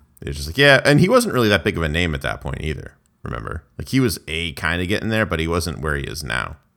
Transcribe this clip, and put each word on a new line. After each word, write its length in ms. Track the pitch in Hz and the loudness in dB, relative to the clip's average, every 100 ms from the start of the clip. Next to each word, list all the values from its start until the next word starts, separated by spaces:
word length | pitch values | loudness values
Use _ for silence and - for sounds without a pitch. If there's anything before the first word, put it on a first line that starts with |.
| _ - | _ -14
They're 140 | - | -10
just 140 | 71 71 | -8 -4
like, 80 | 104 | 4
"Yeah," 220 | 143 131 - | 6 6 6
and 140 | 147 | 6
he 100 | 180 | 6
wasn't 240 | 247 226 | 4 2
really 160 | 123 110 | 2 4
that 140 | 98 | 4
big 140 | 110 85 | 2 -2
of 40 | |
a 60 | 78 | -2
name 240 | 80 87 | 0 0
at 80 | 71 | -2
that 200 | 57 52 | -4 -6
point 200 | 69 - | -8 -6
either. 320 | 78 57 - _ _ _ | -6 -6 -10 _ _ _
Remember, 400 | - 60 53 - - - | -10 -8 -8 -10 -12 -14
like, 100 | - | -2
he 100 | 135 | 0
was 200 | 123 - - | 0 -2 -6
a 240 | 80 85 | -6 -6
kinda 340 | 71 80 85 90 | -4 -2 -2 0
getting 240 | 104 107 | -2 0
there, 160 | 110 98 | 0 0
but 140 | 82 | -2
he 80 | 82 | 0
wasn't 320 | 87 85 - | -2 -2 -6
where 140 | 76 71 | -4 -4
he 80 | |
is 200 | - - | -6 -8
now. 340 | 65 60 50 - _ | -6 -6 -6 -12 _